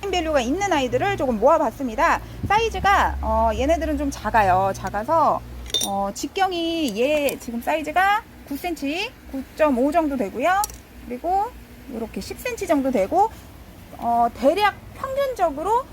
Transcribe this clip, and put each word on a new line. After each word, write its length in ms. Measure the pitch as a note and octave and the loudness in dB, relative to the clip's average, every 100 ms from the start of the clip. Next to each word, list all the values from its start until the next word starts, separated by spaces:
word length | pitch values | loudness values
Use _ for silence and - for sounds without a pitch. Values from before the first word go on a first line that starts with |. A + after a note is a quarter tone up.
| G4+ | -2
밸류가 280 | F4+ D#4+ D4 | -2 2 0
있는 320 | A#3 E4 G4+ | 2 -2 0
아이들을 460 | D#4 B3+ A#3+ F#4 G4+ | 0 2 0 0 0
조금 220 | C#4 A3 | 0 4
모아봤습니다. 840 | A#3+ D#4+ C#4 - C4+ A3 D#4+ A#3 - - - | 4 4 2 -2 -6 0 2 2 -2 -8 0
사이즈가, 720 | G4+ A4+ G4+ F#4+ G4 F#3+ - | 2 2 0 2 4 2 0
어, 280 | G#3+ A3 A3+ | -2 2 2
얘네들은 440 | A3 C4+ E4+ - C#4 | 2 2 2 0 -2
좀 140 | C#4+ | -4
작아요. 600 | - G#3+ A3+ G3 F3+ G3 G3 | -4 0 2 4 4 2 -2
작아서, 680 | F#3+ G3+ A#3 E4 C4+ - - - - - - | -6 -6 0 2 4 2 -4 -14 -8 -4 -2
어, 240 | G3 G3 | -2 -4
직경이 800 | G#3 C#4+ - F#4+ F4 E4 E4 D4 G3+ | -4 -8 0 0 0 -2 -2 -2 0
얘 380 | B3+ D4+ C#4+ - | 0 2 0 -4
지금 220 | - A#3 | -8 -6
사이즈가 600 | A#3+ D#4 D4 D4+ G4 G#4 - - - | -4 -4 -2 0 2 2 -2 -20 -12
구 80 | C#4+ | -8
센치, 560 | F4+ D#4+ C#4 D#4+ A4 - - | -6 -4 -4 -4 -6 -10 -12
구점오 600 | C4+ B3+ - D4+ B3 C4+ | -12 -12 0 2 4 2
정도 240 | E4+ D#4 C4+ | 2 0 -2
되고요. 460 | G3 G3+ D4+ F#4+ G#4 - - - - | -4 -2 0 0 -2 -8 -20 -18 -12
그리고 400 | B3 D#4+ F#4+ A4 B4 - - - | -8 -2 0 -2 -8 -20 -20 -14
이렇게 300 | A#3 A3 - | -10 -8 -8
십 180 | - - | -10 -8
센치 280 | B4 A#4 F4+ | -8 -6 0
정도 240 | D4+ C4 | 2 2
되고, 380 | B3+ F#3+ E4 A4 - - - - - - - | 0 2 4 2 0 -20 -20 -20 -20 -18 -8
어, 300 | A#3 A#3 A#3 - | -2 2 2 4
대략 400 | C4 F4+ G#4 G4 - - | 2 4 2 0 -16 -10
평균적으로 880 | C5+ C5+ C#5 A#4 E4+ C#4 E4+ A#4 - | -6 -2 -2 0 -2 0 0 0 0